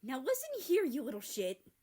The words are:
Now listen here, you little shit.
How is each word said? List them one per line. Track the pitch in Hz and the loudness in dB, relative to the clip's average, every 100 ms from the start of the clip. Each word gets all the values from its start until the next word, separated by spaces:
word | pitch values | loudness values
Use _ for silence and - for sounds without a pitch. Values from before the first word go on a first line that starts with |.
Now | 208 262 | -4 -4
listen | 262 523 622 554 | 0 0 0 -6
here, | 359 349 | 2 4
you | 370 247 | 4 0
little | 240 208 | -2 -4
shit. | 208 - 185 190 - _ | -6 -4 -2 -4 -10 _